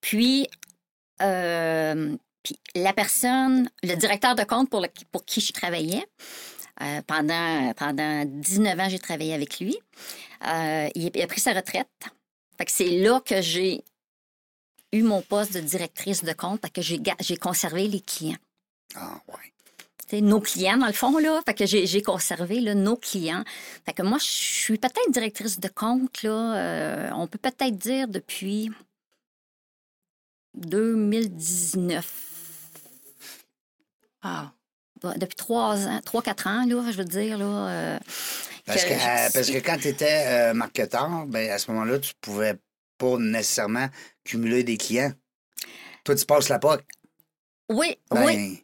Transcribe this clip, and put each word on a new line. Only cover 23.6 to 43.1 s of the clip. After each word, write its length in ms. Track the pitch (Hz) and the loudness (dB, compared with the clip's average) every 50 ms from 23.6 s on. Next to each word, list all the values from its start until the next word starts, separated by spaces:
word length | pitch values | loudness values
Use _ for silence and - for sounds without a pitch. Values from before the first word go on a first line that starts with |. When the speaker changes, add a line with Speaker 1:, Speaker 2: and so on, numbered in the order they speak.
| - - - - _ | -16 -16 -18 -12 _
Speaker 1:
Fait 80 | - - | -10 -6
que 80 | - 180 | -2 0
moi, 140 | 190 233 302 | 0 2 0
je 60 | - | 0
suis 520 | - - - - - - - - - 220 | -2 -2 -2 -2 -2 -2 -2 0 0 0
peut-être 340 | 220 - - - 453 494 427 | 0 0 0 0 2 2 2
directrice 480 | 262 247 226 214 214 - 202 226 190 185 | 2 2 0 -2 -4 -6 -6 -6 -4 -4
de 80 | 185 | -6
compte, 540 | 190 _ - 214 220 247 262 262 254 _ - - | -8 _ -4 -2 0 0 0 0 -2 _ -4 -4
là, 320 | 214 214 220 226 226 226 | -2 -2 0 0 0 0
euh, 540 | 196 180 175 165 160 156 156 - - - - - | -2 -2 -2 -2 -2 -4 -4 -4 -4 -4 -6 -4
on 120 | - 170 | -6 -6
peut 120 | 165 - 214 | -6 -8 -4
peut-être 380 | - 262 254 - 277 262 220 | -4 -4 -2 0 0 0 0
dire 300 | 185 - 220 262 262 269 | -2 -2 -2 -2 -2 -2
depuis 640 | 233 190 185 - - - - 190 196 202 214 220 220 214 - - _ _ _ _ _ _ _ _ _ _ _ _ _ _ _ _ _ _ _ _ _ _ _ _ _ _ _ _ _ _ _ _ _ _ | -2 -4 -8 -8 -8 -10 -8 -4 -2 -2 -2 -2 -4 -8 -12 -18 _ _ _ _ _ _ _ _ _ _ _ _ _ _ _ _ _ _ _ _ _ _ _ _ _ _ _ _ _ _ _ _ _ _
deux 420 | - 180 165 180 202 220 226 226 | -14 -8 -2 0 2 2 4 4
mille 380 | 220 214 208 208 226 226 202 180 | 4 4 4 4 2 0 0 -2
dix-neuf. 680 | 160 160 160 180 180 - - - 190 180 175 170 175 175 - - - - - - - - - - - - - - - - - - - _ - - _ - - - - - _ _ _ _ _ _ _ _ _ _ _ _ _ _ _ - | -4 -4 -2 0 0 0 0 0 0 0 0 0 -2 -4 -8 -12 -14 -14 -14 -16 -16 -16 -18 -18 -20 -20 -20 -20 -20 -20 -20 -20 -20 _ -20 -20 _ -20 -20 -20 -20 -20 _ _ _ _ _ _ _ _ _ _ _ _ _ _ _ -10
Speaker 3:
Wow. 80 | 190 175 156 147 143 _ _ _ _ _ _ _ _ _ - - | -8 -8 -8 -10 -12 _ _ _ _ _ _ _ _ _ -12 -10
Speaker 1:
Ouais, 140 | 180 - | -8 -6
depuis 180 | - 185 185 - | -6 -6 -6 -8
trois 500 | - - - 233 233 226 220 208 202 196 | -12 -4 -2 0 0 2 2 0 0 -2
ans, 120 | 196 - - - | -2 -4 -6 -6
trois, 180 | - - 233 | -4 -4 -4
quatre 260 | 233 226 190 - - | -2 -2 -6 -4 -4
ans, 180 | 190 202 233 254 | -2 0 0 2
là, 260 | 247 240 240 247 233 | 2 0 0 -2 -2
je 60 | 214 | -4
veux 60 | 185 190 | -4 -4
dire, 320 | 175 170 196 208 220 220 | -4 -2 -4 -2 -2 -2
là, 80 | 208 202 | -2 -2
euh, 540 | 202 208 202 202 190 180 165 165 160 151 - - - - - - - - - - - - - _ | -2 -2 -2 -2 -4 -4 -4 -4 -4 -4 -6 -8 -10 -10 -8 -8 -8 -8 -8 -10 -12 -14 -16 _
Speaker 2:
Parce 180 | - 110 - 180 | -2 0 0 2
Speaker 1:
que 60 | 180 | 2
Speaker 2:
que, 60 | 160 | 2
Speaker 1:
je 40 | 131 | 2
Speaker 2:
euh, 300 | 127 120 120 120 117 120 - | 2 2 2 2 2 2 2
parce 80 | 131 127 | 2 2
Speaker 1:
suis 80 | 117 131 | 2 0
Speaker 2:
que 120 | 131 117 | 0 0
quand 120 | - 165 143 | 0 -2 0
t'étais, 440 | 139 147 135 - 151 151 151 156 143 | 0 -2 0 2 2 4 4 4 4
euh, 260 | 127 123 120 117 117 113 | 4 4 6 6 6 4
marketeur, 720 | 117 117 107 _ - 113 104 - 120 135 160 175 165 156 | 2 -2 -2 _ -2 -2 0 2 0 0 0 -2 -4 -4
ben, 240 | 143 113 113 110 110 | -4 -2 -2 -2 -2
à 60 | 101 101 | -2 -4
ce 100 | - - | -2 -2
moment-là, 280 | 113 110 110 113 127 143 | -2 -2 0 0 0 0
tu 140 | 139 - - _ | 0 -4 -10 _
pouvais 340 | - 107 101 101 107 107 101 - _ _ _ _ _ _ _ | -10 -6 -2 0 0 0 0 -2 _ _ _ _ _ _ _
pas 200 | _ 127 127 | _ 2 2